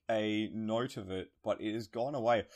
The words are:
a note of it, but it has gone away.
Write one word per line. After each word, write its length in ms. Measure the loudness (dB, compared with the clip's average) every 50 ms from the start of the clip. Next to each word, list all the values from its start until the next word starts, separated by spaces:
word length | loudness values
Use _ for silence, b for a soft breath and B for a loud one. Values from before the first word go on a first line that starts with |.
| _ 0
a 400 | 2 2 2 2 2 0 0 -2 -4
note 420 | -4 -2 0 0 0 0 -2 -4
of 160 | -8 -8 -6
it, 200 | -6 -6 -6 -8 _ _ -2
but 160 | -2 -2 0
it 140 | -2 -4 -2
has 140 | -4 -6
gone 280 | -6 -4 -4 -2 -2 -2
away. 300 | 0 4 4 4 4 2 b b